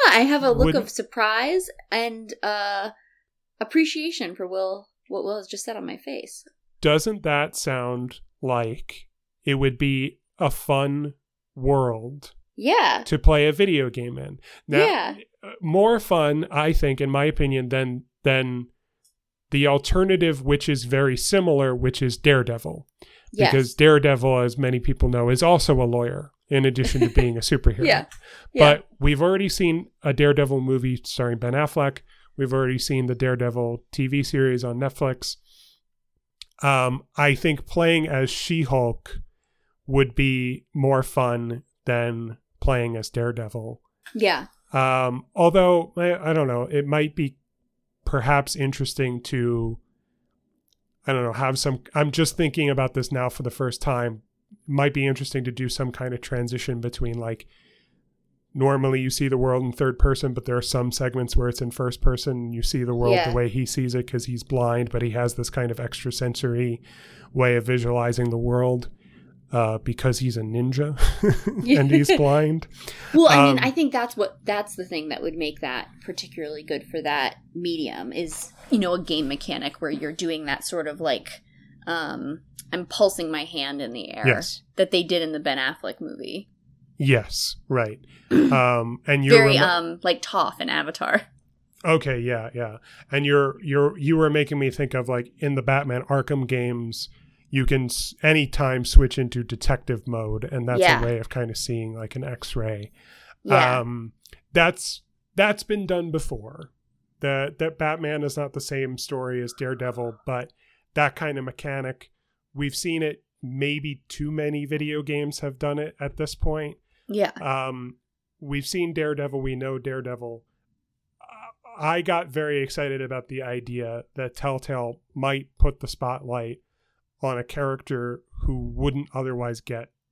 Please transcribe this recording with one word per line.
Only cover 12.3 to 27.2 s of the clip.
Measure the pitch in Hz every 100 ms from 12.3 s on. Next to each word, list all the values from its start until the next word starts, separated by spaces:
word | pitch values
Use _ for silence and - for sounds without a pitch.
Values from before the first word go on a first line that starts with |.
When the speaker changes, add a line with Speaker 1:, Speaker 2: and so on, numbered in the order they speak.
| - _
Speaker 1:
Yeah. | - 233 453 208 - -
Speaker 2:
to | 151
play | - 151 147
a |
video | 151 196 160 127
game | 120 123 127
in? | 139 139 - - -
Now, | 147
Speaker 1:
Yeah. | 147 - 175 202 - _
Speaker 2:
uh, | - -
more | 170 175 214 233
fun, | - 170 147 147 160
I | 143 151
think, | 170 143 135
in | 139
my | 135
opinion, | 147 151 143 131 127
than, | 131 131 123 123 _
than | 139 131 127 123 123 _ _ _ _ _ _ _ _
the | 143 143
alternative, | 139 - 185 190 185 165 147
which | 135 143 143
is | 139
very | 120 135 139 127
similar, | - 202 180 143 135
which | 127 127 -
is | 131 117
Daredevil. | 147 139 123 117 - - - _ - - _
Speaker 1:
Yes. | - 185
Speaker 2:
Because | 135 127
Daredevil, | - 156 151 143 135 131 127
as | 123 117
many | 127 123
people | 123 143 127
know, | 123 120
is | 127
also | 170 175 - 135
a |
lawyer, | 120 120 120 - 143 _ -
in | 139
addition | 135 131 127 135
to | 127
being | -